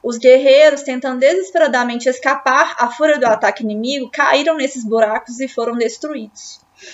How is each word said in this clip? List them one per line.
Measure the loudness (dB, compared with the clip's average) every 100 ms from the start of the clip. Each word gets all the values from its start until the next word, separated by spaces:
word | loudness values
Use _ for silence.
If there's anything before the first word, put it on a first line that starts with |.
Os | -8 2
guerreiros, | 6 6 6 6 6 4
tentando | -6 -6 -6 0
desesperadamente | 2 0 -2 0 2 0 -2 -2 -4
escapar | -2 -2 -2 0 0 0 -2
à | -4
fúria | 0 0 2
do | 0
ataque | 0 -2 -2
inimigo, | -8 -6 -6 -6 -8
caíram | -2 0 2 0 -2
nesses | -4 -6
buracos | -4 0 0 -2 -8 -12
e | -10
foram | -6 -6 -4
destruídos. | -4 -6 -10 -10 -14 -18 -20 -20 _ _ -20